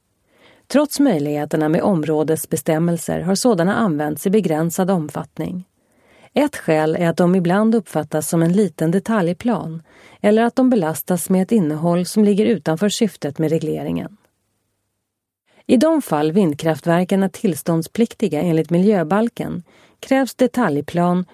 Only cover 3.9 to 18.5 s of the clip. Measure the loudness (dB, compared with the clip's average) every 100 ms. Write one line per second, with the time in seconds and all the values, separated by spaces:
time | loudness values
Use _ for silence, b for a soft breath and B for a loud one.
3.9 | 0 -4 -4 0 0 2 0 -2 -2 0
4.9 | 0 -2 -8 -12 -10 -8 -8 -12 _ b
5.9 | b b b b -2 -2 -2 0 0 2
6.9 | 0 0 2 2 2 2 2 2 0 -2
7.9 | -6 -4 -4 -2 0 2 2 0 0 0
8.9 | 0 0 -2 0 -2 -2 -4 -4 -12 b
9.9 | b b b 2 2 2 2 2 2 0
10.9 | -4 -4 -4 0 0 2 2 2 0 0
11.9 | 0 0 2 2 4 2 0 0 0 0
12.9 | 0 -2 -2 -10 -2 -2 0 -2 -6 -6
13.9 | -6 -8 -14 _ _ _ _ _ _ _
14.9 | _ _ _ _ _ _ b b 2 4
15.9 | 2 0 0 0 2 0 0 -2 -2 0
16.9 | 0 2 0 -2 -2 -4 -2 -2 -2 -2
17.9 | -2 -2 -2 -2 0 0